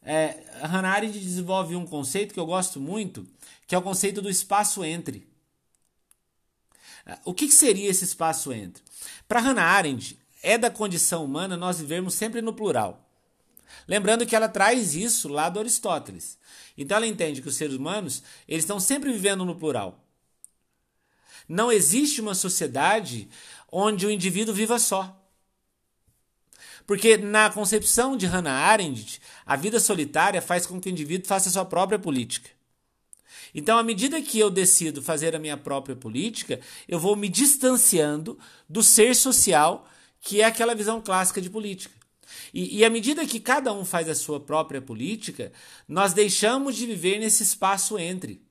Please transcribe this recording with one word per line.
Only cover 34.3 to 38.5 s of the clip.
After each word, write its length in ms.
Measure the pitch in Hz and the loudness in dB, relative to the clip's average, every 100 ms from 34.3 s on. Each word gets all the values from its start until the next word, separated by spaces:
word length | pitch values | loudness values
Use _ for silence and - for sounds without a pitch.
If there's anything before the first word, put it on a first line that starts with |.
| 226 | 2
eu 120 | 214 | 2
decido 520 | 185 185 - 165 143 | 4 4 4 2 -6
fazer 320 | 131 160 160 | -4 -2 -2
a 40 | 160 | -4
minha 180 | 156 143 | -6 -8
própria 400 | 147 139 135 123 | -6 -6 -6 -12
política, 640 | 110 113 202 220 - 139 - - - | -8 -4 -4 -6 -8 -8 -10 -20 -8
eu 100 | 175 | -4
vou 180 | 170 208 | 0 0
me 120 | 208 | 0
distanciando 1120 | 175 277 - 254 254 - 185 147 147 160 - - | 2 4 4 4 4 4 4 2 0 -6 -12 -18